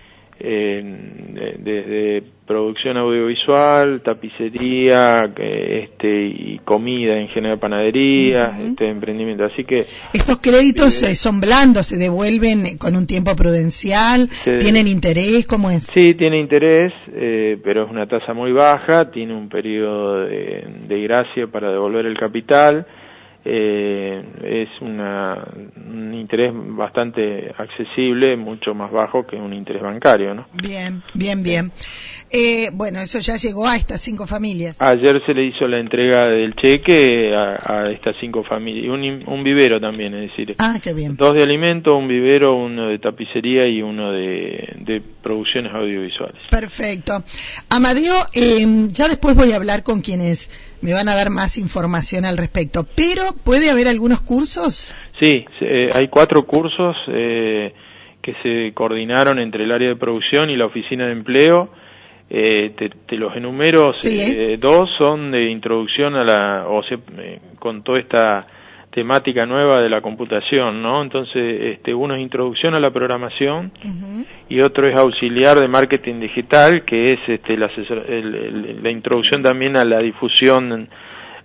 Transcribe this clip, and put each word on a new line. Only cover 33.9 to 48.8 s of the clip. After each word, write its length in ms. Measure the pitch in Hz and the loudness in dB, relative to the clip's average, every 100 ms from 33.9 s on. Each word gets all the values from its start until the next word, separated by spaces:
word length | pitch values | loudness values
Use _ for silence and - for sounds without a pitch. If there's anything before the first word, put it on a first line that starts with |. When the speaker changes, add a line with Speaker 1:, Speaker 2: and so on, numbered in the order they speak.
| 277 | -6
Speaker 2:
cinco 280 | - 208 196 | -8 -8 -8
familias. 520 | 202 214 180 170 160 | -6 -6 -6 -6 0
Speaker 1:
Ayer 420 | 131 123 131 139 - | 2 4 4 4 2
se 80 | |
le 100 | 135 131 | 0 0
hizo 220 | 123 131 | -2 -2
la 120 | 120 | -2
entrega 480 | 117 123 123 123 120 | -2 0 4 4 4
del 260 | 113 110 107 | 2 0 0
cheque 800 | 135 143 151 165 135 117 110 104 | 4 4 6 6 6 4 2 0
a, 200 | 101 98 - 107 104 | 0 -4 -4 -2 -2
a 60 | |
estas 240 | 104 113 107 | -4 -6 -6
cinco 220 | 120 117 | -6 -6
familias, 460 | 104 110 113 110 117 | -4 -6 -6 -6 -6
un, 300 | 135 139 135 135 | -4 -6 -8 -8
un 160 | 139 | -4
vivero 360 | 139 139 131 113 | 2 6 6 4
también, 320 | 107 107 104 | -2 -6 -8
es 160 | 101 104 | -8 -10
decir, 260 | - 107 101 | -8 -8 -2
Speaker 2:
Ah, 160 | 220 226 | -2 -2
qué 120 | 180 | -6
bien. 220 | 156 147 143 | -6 -6 0
Speaker 1:
dos 160 | 143 | 2
de 80 | 147 | 4
alimento, 520 | 143 147 170 170 160 143 | 4 2 0 0 2 2
un 100 | 135 | 2
vivero, 480 | 123 127 139 139 127 | 0 4 4 4 2
uno 340 | 120 117 113 | -2 -4 -4
de 100 | 107 | -4
tapicería 680 | 110 113 110 120 117 131 127 | -4 -6 -8 -6 0 2 2
y 140 | 110 | 0
uno 300 | 107 107 104 | -4 -6 -4
de, 640 | 98 95 90 90 - - - | -4 -4 -6 -8 -10 -14 -12
de 200 | - 110 - - | -8 -8 -8 -12
producciones 500 | - 110 107 127 117 | -6 -4 -4 -4 -4
audiovisuales. 640 | 107 104 98 92 - - - - | -6 -4 -4 -6 -8 -12 -14 0
Speaker 2:
Perfecto. 720 | - 220 - 214 190 156 202 - - - - - | 0 0 -6 -6 -6 -6 -6 -8 -14 -14 -12 -2
Amadeo, 420 | 240 247 254 330 370 - 240 | 2 4 2 2 2 0 2
eh, 300 | 240 220 220 220 | 2 4 4 2